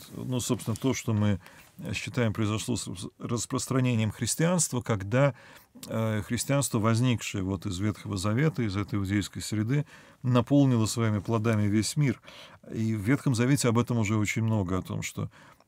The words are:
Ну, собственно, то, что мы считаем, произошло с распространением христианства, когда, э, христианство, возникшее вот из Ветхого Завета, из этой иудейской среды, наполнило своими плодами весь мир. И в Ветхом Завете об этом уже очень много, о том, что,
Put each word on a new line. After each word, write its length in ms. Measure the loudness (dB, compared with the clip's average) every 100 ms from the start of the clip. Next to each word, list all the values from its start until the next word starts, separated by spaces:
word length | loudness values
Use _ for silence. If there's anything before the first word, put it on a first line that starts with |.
| -12
Ну, 280 | -10 -6 -4
собственно, 360 | -2 -2 -2 -2
то, 180 | -2
что 180 | -2 0
мы 280 | 2 2 0 -4 -20 -20 -14 -8
считаем, 380 | -6 -6 -2 -2
произошло 440 | 0 -2 -2 -2 -4
с 100 | -6 -10 -12 -12
распространением 920 | -6 -4 -4 -4 -2 0 2 2 0
христианства, 680 | -2 -4 0 0 2 0 -2
когда, 520 | -2 -4 0 2 2 0 -12 -20 -20 -18 -6
э, 340 | -2 -2 -2
христианство, 560 | -2 -4 0 0 2 2
возникшее 640 | 2 4 4 0 -2 -4
вот 240 | -2 -4 -4
из 120 | -2
Ветхого 380 | -2 -4 -6 -4
Завета, 460 | -2 0 0 0
из 140 | -2 -2
этой 220 | -2 -2
иудейской 420 | 0 0 -2 -6
среды, 420 | -4 -2 0 -2 -4 -10 -20 -8
наполнило 640 | 0 2 4 6 6 4 2
своими 320 | 0 0 0
плодами 480 | 0 0 2 2 2
весь 300 | 2 0 0
мир. 240 | 0 0 -8 -20 -20 -20 -10
И 220 | -4 -2
в 60 | 0
Ветхом 340 | 0 2 2
Завете 340 | 2 4 4 4
об 100 | 2
этом 200 | 2 0
уже 180 | 2 2
очень 260 | 0 0
много, 360 | 0 2 0 -2
о 40 |
том, 200 | -2 -6
что, 280 | -6 -6 -8 -10 -20 -20